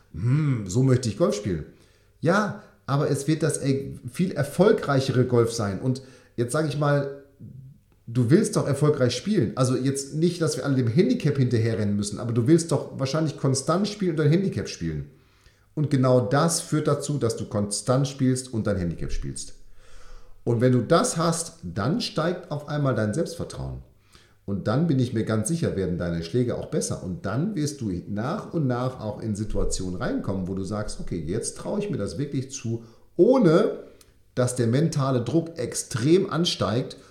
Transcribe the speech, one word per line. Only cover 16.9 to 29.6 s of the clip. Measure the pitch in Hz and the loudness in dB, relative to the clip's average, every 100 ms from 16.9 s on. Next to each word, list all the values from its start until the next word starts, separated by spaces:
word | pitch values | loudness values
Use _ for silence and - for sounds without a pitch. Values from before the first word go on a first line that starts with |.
| 135 - 143 | -2 -2 -2
dass | 113 - | -2 -2
du | 101 | -4
konstant | 104 104 - - 127 139 | -4 -2 -2 0 2 0
spielst | - 131 127 - | 0 0 0 -2
und | 110 104 | -4 -2
dein | 92 | 0
Handicap | 85 82 67 | -2 -4 -2
spielst. | - 69 - - - - - - - - - - - | -2 -4 -8 -12 -16 -18 -20 -18 -16 -14 -16 -16 -6
Und | 120 117 | -2 4
wenn | 127 | 4
du | 123 | 4
das | 101 - 254 165 | 4 4 4 0
hast, | 170 165 - - | 0 0 -4 -12
dann | 180 - 123 226 | -8 -2 0 0
steigt | - 160 165 175 - | -2 -2 -2 -4 -6
auf | 143 - | -8 -4
einmal | 147 135 113 | -2 0 2
dein | 107 | 0
Selbstvertrauen. | 151 170 - 85 67 67 64 - _ _ - _ _ | 0 -4 -6 -8 -8 -10 -10 -14 _ _ -20 _ _
Und | - 98 107 | -8 -4 0
dann | 127 170 | 2 2
bin | 131 | 2
ich | 117 | 2
mir | 110 | 0
ganz | 107 110 104 | 0 0 0
sicher, | 165 101 95 | 0 0 0
werden | 85 87 | -2 -2
deine | 85 82 | -2 -4
Schläge | - 123 117 - | -2 -2 0 -4
auch | - | -4
besser. | - - - | -4 -4 -6
Und | 92 85 98 | -8 -8 -4
dann | 120 214 175 | -2 -2 -2
wirst | 143 - | -4 -4
du | 110 85 113 | -4 -4 -6
nach | 104 127 160 - | -6 -4 -6 -6
und | 170 131 | -2 0
nach | 120 131 - | 0 -4 -4
auch | 107 - | -8 -6
in | 113 101 | -6 -4
Situationen | 107 98 | -2 0